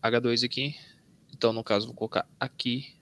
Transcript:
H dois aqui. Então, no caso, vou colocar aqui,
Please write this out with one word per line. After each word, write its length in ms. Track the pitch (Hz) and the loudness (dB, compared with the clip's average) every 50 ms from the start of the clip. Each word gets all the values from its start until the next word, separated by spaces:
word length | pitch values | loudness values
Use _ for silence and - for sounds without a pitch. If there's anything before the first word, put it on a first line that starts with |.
H 200 | - 113 117 120 | 0 2 2 4
dois 240 | 117 120 120 117 120 | 4 2 2 2 0
aqui. 320 | 123 - 127 135 143 151 - - - - - _ - - _ _ - | 0 -2 -2 -4 -4 -6 -10 -16 -20 -20 -20 _ -20 -20 _ _ -20
Então, 200 | - - - 117 | -2 2 2 2
no 120 | 113 113 110 | 2 2 0
caso, 220 | - 107 101 110 | 2 2 2 0
vou 80 | 117 - | -2 -6
colocar 340 | - 110 110 - - - - - - | -6 -6 -2 -2 -2 -4 -4 -6 -6
aqui, 560 | 123 127 - - - 123 120 131 - - - _ | -6 -6 -6 -4 -2 -2 -2 -2 -4 -10 -16 _